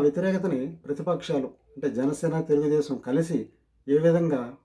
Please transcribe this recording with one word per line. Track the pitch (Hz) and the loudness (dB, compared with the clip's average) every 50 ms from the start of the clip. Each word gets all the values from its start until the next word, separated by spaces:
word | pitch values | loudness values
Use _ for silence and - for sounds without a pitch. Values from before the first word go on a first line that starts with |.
| 143 | 4
వ్యతిరేకతని | 147 139 175 185 190 190 185 196 175 143 127 131 160 - - - | 2 2 2 0 0 0 0 0 0 -2 -2 -4 -6 -10 -10 -8
ప్రతిపక్షాలు | - 143 - - 180 170 - - - 156 135 127 123 - _ _ _ - | -8 -6 -4 -2 -2 -2 -2 -2 -2 -2 -2 -2 -4 -8 _ _ _ -10
అంటే | 135 151 143 110 120 | -6 -4 -4 -2 0
జనసేన, | 131 143 151 - 170 160 156 160 160 - | 0 -2 0 -2 -2 -2 -2 -2 0 2
తెలుగుదేశం | 151 143 151 147 151 151 143 143 131 117 - 127 | 2 2 2 2 2 0 0 -2 -4 -6 -4 -2
కలిసి | 131 160 165 165 165 117 107 - _ _ _ _ _ _ _ | 0 0 0 0 -2 -4 -4 -8 _ _ _ _ _ _ _
ఏ | 135 143 156 160 | 2 2 4 6
విధంగా | 170 165 170 170 160 143 127 120 120 - - | 4 4 4 2 2 0 -2 -4 -6 -12 -16